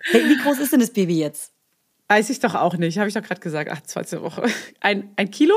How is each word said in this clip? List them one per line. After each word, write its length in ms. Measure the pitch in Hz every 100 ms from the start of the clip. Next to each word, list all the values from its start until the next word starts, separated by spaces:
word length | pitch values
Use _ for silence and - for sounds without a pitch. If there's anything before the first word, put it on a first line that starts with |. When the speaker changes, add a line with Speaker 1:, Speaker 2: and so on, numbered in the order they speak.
| -
Speaker 1:
wie, 180 | 233 240
wie 80 | 285
groß 200 | 285 269
ist 140 | 277
denn 80 | 285
das 100 | 226
Baby 260 | - 175 165
jetzt? 360 | 147 - - _ _ _ _ _ -
Speaker 2:
Weiß 220 | 208 220
ich 100 | 269
doch 160 | 226 165
auch 200 | 165 170
nicht. 220 | 170 170
Hab 80 | 208
ich 80 |
doch 80 | 208
grad 180 | - 180
gesagt. 300 | 175 151 151
Ach, 80 | 151
zweite 380 | - - - 170
Woche. 200 | - - 240 - - _
Ein, 300 | 202 202 196
ein 160 | - 196
Kilo? 240 | - 302